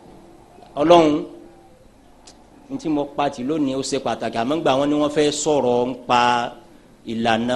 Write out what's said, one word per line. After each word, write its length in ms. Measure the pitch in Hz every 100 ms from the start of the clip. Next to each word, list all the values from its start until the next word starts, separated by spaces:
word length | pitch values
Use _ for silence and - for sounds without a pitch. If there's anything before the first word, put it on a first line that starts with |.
| - - - - - - - 143
Ọlọ́run, 320 | 151 175 156 151 175 - - - - - - - - - - - - - -
n 120 | 135
tí 100 | 170
mo 140 | 147 143
pa 200 | - 143
tì 120 | 139
lónìí 300 | 127 160 135 131
ó 60 |
ṣe 160 | 131 135
pàtàkì, 380 | 127 113 117 117
àmọ́ 180 | 117 160
ńgbà 140 | 156
wọ́n 160 | 135 143
ní 60 | 147
wọ́n 140 | 147
fẹ́ 180 | 151 147
sọ̀rọ̀ 480 | 147 160 147 123 120
ń 140 | 123 127 -
pa 160 | 123 120 120 120 - - - - - 117
ìlànà 480 | 113 117 113 120